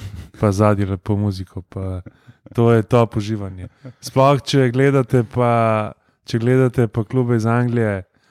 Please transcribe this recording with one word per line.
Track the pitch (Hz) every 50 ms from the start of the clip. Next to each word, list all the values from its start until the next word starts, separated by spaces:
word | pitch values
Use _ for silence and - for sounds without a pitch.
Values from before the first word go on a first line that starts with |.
| - 101 - - - - _
pa | - 110 104
zadnji | 95 101 107 104 104 98 101
lepo | 95 98 92 - - 104
muziko, | 101 104 101 92 95 92 - - 98
pa | 90 _ - 98 95 95 92 90 - - _ _ _ - - _ _ -
to | - 120 117 117
je | 117 113
top | 104 - 127 120 117 107 -
uživanje. | 113 101 104 110 104 101 95 95 92 92 - _ _ - 131 -
Sploh, | _ - - - 135 131 139 143 127
če | - - - 139 131 123
gledate | 117 127 135 143 139 139 123 - 131 123 113
pa, | - - 123 123 120 117 117 113 113 110 107 107 - - _ _ _ _ _ _
če | - - 113
gledate | 113 123 127 131 131 123 - 127 117
pa | 104 - 117
klube | 104 - - 131 123 120 120
iz | 113 107
Anglije, | 117 117 120 123 120 120 120 113 107 101 95 92 _ _ _ _ _